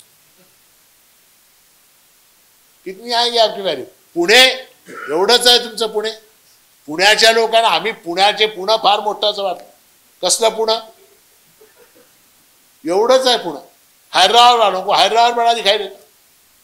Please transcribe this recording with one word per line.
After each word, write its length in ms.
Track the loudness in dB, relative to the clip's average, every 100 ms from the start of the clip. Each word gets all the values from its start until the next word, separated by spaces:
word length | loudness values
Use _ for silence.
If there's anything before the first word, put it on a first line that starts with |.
| _ _ _ _ _ _ _ _ _ _ _ _ _ _ _ _ _ _ _ _ _ _ _ _ _ _ _ _ -20
कितनी 240 | -16 -6
आएगी 240 | -2 0 2
आपकी 240 | 0 0
value? 240 | -6 -6 -10 _ _ -4
पुणे 240 | 2 4
एवढंच 1080 | 4 0 -12 _ -20 -16 -6 -2 2 2 4
आहे 120 | 2
तुमचं 280 | 0 -8 -6
पुणे. 180 | -6 -8 -10 _ _ _ _ _ _ -10
पुण्याच्या 440 | 0 2 2 2
लोकांना, 360 | 0 0 0 0
आम्ही 240 | -2 -6 -10
पुण्याचे, 500 | -10 -4 -2 -2 -4
पुणे 300 | -4 -4 -2
फार 220 | 0 -2
मोठं 320 | -4 -6 -6
असं 120 | -6
वाटतं, 220 | -8 -8 -14 _ _ _ _ -8
कसलं 260 | -4 0 -2 -2
पुणे? 160 | -4 -4 -6 -20 _ _ _ _ _ _ _ _ _ _ _ _ _ _ _ _ _ _
एवढंच 440 | -4 -2 2 2 2
आहे 100 | -2
पुणे. 220 | -4 -12 -16 _ _ _ _
हैदराबाद 460 | 0 4 6 6 6
वालों 220 | 2 0
को 100 | 0
हैदराबाद 400 | 2 2 2 2
बड़ा 200 | 2 0
दिखाई 240 | 0 0 -2
देता, 220 | -4 -14 _ _ _ _ _ _